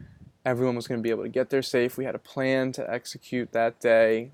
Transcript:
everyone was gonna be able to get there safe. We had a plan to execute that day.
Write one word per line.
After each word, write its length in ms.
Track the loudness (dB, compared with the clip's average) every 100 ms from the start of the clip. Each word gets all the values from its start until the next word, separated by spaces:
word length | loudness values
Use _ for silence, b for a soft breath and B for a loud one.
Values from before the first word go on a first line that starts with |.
| B B B _
everyone 300 | -2 0 0
was 140 | 0 -4
gonna 140 | -4
be 80 | -2
able 120 | -2
to 60 | -2
get 220 | -2 0
there 120 | 0
safe. 340 | 0 0 0 -2
We 100 | -6
had 100 | -8
a 20 |
plan 520 | -8 -4 0 0 0
to 180 | -4 -6
execute 600 | -6 -8 -16 -6 -6 -2
that 260 | 0 0 0
day. 540 | 4 6 6 4 -2